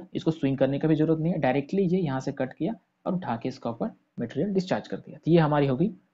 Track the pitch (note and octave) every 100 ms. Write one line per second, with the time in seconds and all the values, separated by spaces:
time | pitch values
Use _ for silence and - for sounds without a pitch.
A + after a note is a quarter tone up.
0 | - B2+ - D#3 C#3 C3 C3+ C#3 D#3 D#3
1 | D#3 D#3+ D#3+ F#3 C#3 C#3 C#3+ F#3+ F#3 F#3
2 | D#3+ C3 C#3 C#3 C3 - E3+ - _ _
3 | - F3+ C3+ A#2 C3 B2+ A#2+ A2+ A#3+ -
4 | _ - A#2 C3+ G3+ F#3+ F3+ A#2 - G2
5 | - - - E3+ D3+ D3 C#3 B2+ G3+ -
6 | _